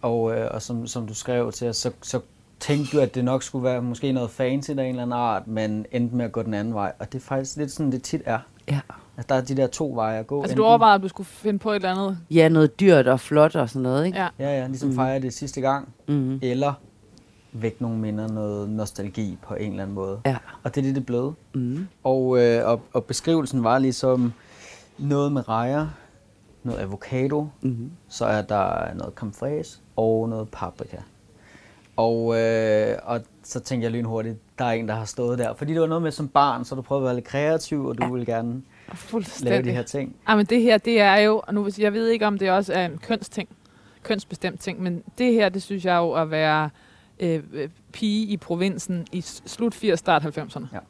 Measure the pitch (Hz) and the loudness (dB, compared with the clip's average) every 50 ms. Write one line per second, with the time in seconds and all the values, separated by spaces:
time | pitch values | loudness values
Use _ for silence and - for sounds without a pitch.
0 | - 120 117 117 113 113 113 117 113 113 - 113 107 - 120 117 117 117 - 127 | -2 0 0 0 0 0 0 -2 -2 -4 -6 -8 -8 -8 -8 -8 -8 -8 -8 -8
1 | 113 107 110 - - - 123 123 120 117 - - 123 120 110 - - 123 - - | -8 -8 -10 -10 -6 -2 0 0 0 -2 -4 -4 -6 -4 -4 -2 -4 -4 -6 -6
2 | - - - 123 - _ _ _ _ _ _ _ - - 147 147 147 127 147 147 | -10 -6 -6 -6 -6 _ _ _ _ _ _ _ -2 0 0 0 0 0 2 2
3 | 135 113 - 127 120 127 131 131 - - - 135 123 127 127 123 120 123 120 113 | 2 2 2 -2 0 0 0 -2 -4 -4 -8 -2 -2 0 0 0 -2 -4 -6 -4
4 | - 139 131 131 120 110 - - 131 127 135 139 135 - 147 135 131 127 127 123 | -2 -2 0 0 -2 -4 -2 -2 -2 0 0 -2 -2 -4 -4 -4 -2 -4 -4 -4
5 | 123 120 120 120 123 117 107 95 - 110 110 110 110 107 107 107 107 - - 123 | -4 -2 -2 0 0 0 0 -2 -4 -4 -4 -2 -2 -2 -2 -4 -6 -4 -2 -2
6 | 120 117 120 123 120 113 - 113 110 110 107 104 104 113 113 104 101 92 - - | 0 0 0 -2 -2 0 -2 -4 -2 -2 -2 -2 -2 -2 -2 -2 -2 -4 -4 -6
7 | - - - 123 - - 139 135 135 131 - 147 147 139 139 - 156 139 131 127 | -12 -10 -10 -12 -8 -4 -4 -4 -4 -4 -6 -6 -6 -6 -4 -2 -2 -2 -2 -2
8 | - - - 156 - - 113 113 - - _ - - - 143 143 - _ - - | -4 -4 -6 -4 -2 -2 -4 -4 -4 -10 _ -20 -6 -4 -4 -4 -4 _ -20 -20
9 | - _ _ - 117 - 139 131 127 127 139 135 135 123 - - 160 143 127 117 | -20 _ _ -14 -4 0 0 0 0 0 0 0 0 0 0 -4 -6 -4 -2 -2
10 | 110 110 110 110 113 - 139 143 143 185 - - 214 226 233 233 226 220 202 196 | -2 -2 -2 -4 -6 -4 -6 -4 -4 -2 2 4 8 8 8 8 10 8 8 6
11 | 190 190 - - 190 - - - - 214 202 196 - 220 208 208 185 185 185 190 | 4 -4 -8 -8 -12 -12 -12 -4 -2 -2 -2 0 0 -2 -2 0 0 -2 -2 0
12 | 202 190 196 170 165 _ 151 165 160 160 160 156 156 147 - - 196 196 170 147 | -2 -2 -4 -6 -8 _ 6 8 8 8 8 8 6 6 4 6 8 8 8 8
13 | 127 123 131 127 - - 151 151 151 156 - 160 135 113 113 135 127 127 131 139 | 8 6 4 2 2 2 6 6 6 6 6 0 -2 -2 -2 -2 -2 0 0 0
14 | 156 185 180 190 185 170 - - 139 143 143 135 127 127 135 131 139 139 131 127 | 0 0 -2 -2 -4 -4 -6 -6 -4 -2 -2 -2 -2 -4 -6 -4 -4 -2 0 0
15 | 131 131 135 135 131 127 120 - 143 135 - 139 131 135 135 139 - - - _ | 0 0 0 -2 -4 -6 -8 -8 -10 -8 -6 -2 0 0 0 0 -4 -10 -20 _
16 | _ - 147 143 131 131 135 135 131 127 123 131 139 143 139 - - - _ _ | _ -2 0 0 0 0 -2 -2 -2 -2 0 0 0 0 -2 -4 -12 -20 _ _
17 | _ _ - - _ _ _ _ _ _ - 113 110 113 110 - 123 117 113 110 | _ _ -20 -20 _ _ _ _ _ _ -10 -4 -4 -4 -4 -4 -6 -4 -2 -2
18 | 110 107 107 104 110 110 110 110 107 104 104 104 104 101 107 107 107 101 - - | -2 -4 -4 -4 -4 -6 -4 -4 -4 -4 -4 -4 -4 -4 -4 -4 -4 -6 -6 -8
19 | 98 101 95 - 110 101 85 - - - 101 - 104 104 95 98 98 98 101 95 | -10 -8 -6 -6 -6 -6 -6 -10 -12 -10 -8 -6 -6 -6 -6 -8 -8 -8 -6 -6
20 | 95 95 98 107 117 135 131 - - - - - - 131 - 143 135 135 135 135 | -6 -6 -8 -4 -2 -2 -2 -2 -6 -12 -20 -10 -10 -4 -2 -2 -2 0 -2 -2
21 | 123 - 120 120 127 143 160 - - _ - 139 127 123 127 151 190 185 _ _ | -2 -2 -2 -2 -2 -2 -6 -10 -20 _ -6 -4 -4 -2 -4 -6 -8 -10 _ _
22 | _ 131 131 131 127 127 127 123 120 120 117 117 - 110 117 113 - - - 131 | _ 0 2 2 2 4 4 6 6 6 6 4 2 2 0 0 -2 -4 -4 -4
23 | - - 131 - - 160 165 165 143 127 - 131 117 113 123 135 135 135 120 - | -2 -2 -6 -4 0 2 2 2 2 0 -2 0 2 4 4 4 4 2 0 0
24 | - 131 127 127 123 120 113 - - - - - - - - - - _ _ - | 2 2 2 4 2 0 -2 -6 -20 -20 -20 -20 -20 -20 -20 -20 -20 _ _ -8
25 | 147 139 147 143 143 143 143 135 120 - 110 113 117 127 135 147 156 156 151 - | -2 0 2 2 2 2 0 -2 -2 0 0 0 0 0 0 -2 -2 -4 -8 -14
26 | - - _ _ _ _ _ _ _ _ - _ _ 123 113 - 101 95 98 101 | -20 -20 _ _ _ _ _ _ _ _ -20 _ _ -8 -6 -6 -6 -8 -8 -10
27 | - - 131 127 131 139 147 151 151 151 - - - 131 123 113 117 139 170 - | -8 -6 -2 -2 0 0 0 -2 -4 -6 -10 -4 -4 -4 -2 -2 -8 -10 -14 -18
28 | _ - - - 117 110 107 107 104 - 107 101 95 92 85 85 82 80 80 87 | _ -18 -6 -2 0 0 0 0 0 0 0 0 0 0 0 -2 -4 -6 -8 -10
29 | 90 - - - 120 104 - - - 135 151 156 160 - - - _ _ _ - | -10 -10 -10 -10 -10 -10 -8 -8 -6 -6 -6 -6 -8 -10 -14 -20 _ _ _ 0
30 | 110 113 113 113 113 113 113 110 107 107 - - 98 87 - - - - - - | 0 2 2 0 0 -2 -4 -6 -8 -10 -10 -10 -10 -10 -10 -12 -14 -14 -14 -18
31 | - - _ _ _ _ _ - - - - - - - - - _ _ _ - | -18 -20 _ _ _ _ _ -20 -20 -20 -20 -20 -20 -20 -20 -20 _ _ _ 2
32 | 113 113 117 117 113 117 113 113 113 113 113 113 113 110 107 107 107 110 110 - | 2 2 2 2 2 2 2 2 2 2 2 2 4 4 4 4 4 2 0 -4
33 | - - 117 117 113 _ _ _ - - - 127 - - 131 120 113 117 113 120 | -4 -6 -6 -6 -6 _ _ _ -18 -12 -12 -10 -6 -4 -4 -2 -2 -2 -2 -2
34 | 120 113 113 110 110 113 113 107 _ _ _ - 127 120 113 113 117 107 107 110 | -4 -4 -4 -4 -4 -6 -8 -10 _ _ _ -4 -2 0 0 0 -2 -2 -4 -4
35 | 110 107 - - 123 120 123 120 120 113 113 - 147 147 160 165 165 160 160 170 | -4 -6 -4 -4 -2 -2 0 0 -2 -2 -2 -6 -4 -2 2 2 2 2 2 0
36 | 170 156 143 - 151 135 - 143 143 143 123 120 123 - 139 131 127 - 139 139 | 0 -2 -2 -4 -8 2 4 4 4 4 2 -2 -4 -8 -8 -10 -4 -2 -2 0
37 | 135 127 123 123 120 - - 139 147 151 160 165 - - 160 147 135 135 123 110 | 0 0 0 -2 -4 -4 -2 0 2 2 2 0 0 -2 -4 -4 -2 -4 -2 -2
38 | - - 127 123 120 117 117 113 117 120 117 131 131 _ _ - - - - 175 | -2 -2 -2 -4 -2 -2 -2 -2 -2 -4 -6 -8 -10 _ _ -20 -20 -18 -18 -18
39 | - - 220 233 190 - - - 127 123 120 127 127 123 120 123 117 - - 139 | -14 -6 -6 -6 -6 -6 -10 -4 0 2 2 2 2 0 -2 -2 -4 -4 -6 -6
40 | 135 - - - _ - 220 208 208 - 220 247 226 247 220 202 - 233 233 220 | -6 -6 -10 -8 _ 2 4 4 4 4 4 4 6 6 4 4 4 4 4 6
41 | 208 202 190 208 208 214 214 220 - - 202 208 208 202 196 202 208 208 202 226 | 8 8 8 8 6 6 4 2 0 -2 -2 -2 -2 -2 -2 2 0 2 2 2
42 | 226 226 226 226 214 208 202 196 190 185 185 196 202 196 147 185 180 170 147 160 | 2 2 2 2 2 0 0 0 2 2 2 2 2 0 0 0 0 -2 -4 -10
43 | - - 226 214 - - - - 190 - - _ _ _ _ - _ - - _ | -4 -4 -4 -4 -4 -8 -8 -8 -8 -8 -12 _ _ _ _ -20 _ -20 -20 _
44 | - - 220 202 - _ 180 - - 185 190 180 - 196 175 - 185 180 175 170 | -4 -4 -4 -4 -4 _ -12 -6 -6 -6 -6 -6 -8 -8 -6 -4 -4 -4 -4 -6
45 | - - _ - 247 247 233 226 208 190 180 196 - - 202 196 175 185 180 175 | -8 -14 _ 0 2 4 4 4 4 2 0 -2 -6 -6 -8 -4 0 2 2 2
46 | 170 165 135 160 160 156 160 156 156 156 151 156 156 151 - _ _ - _ _ | 2 2 2 0 0 0 0 0 2 4 4 2 2 -2 -4 _ _ -20 _ _
47 | _ _ _ _ 185 170 165 160 - - - 147 139 156 170 _ _ _ - - | _ _ _ _ -2 -2 -2 -2 -4 -8 -10 -8 -8 -8 -10 _ _ _ -8 -4
48 | - 214 208 214 220 202 208 170 - - 175 170 180 196 185 - - - 185 175 | -2 0 0 0 0 -2 -4 -6 -4 -6 -2 0 0 -2 -2 -4 -6 -6 -6 -6
49 | 165 - - 185 165 - - - - - - - 233 233 208 - - 214 170 170 | -6 -6 -8 -8 -8 -8 -14 -16 -16 -16 -6 -2 -2 -2 -2 0 0 0 0 2
50 | - - 170 151 151 156 143 160 151 - - 143 139 131 - 98 - _ | 2 2 2 2 2 -2 -6 -8 -10 -10 -10 -12 -12 -10 -12 -14 -14 _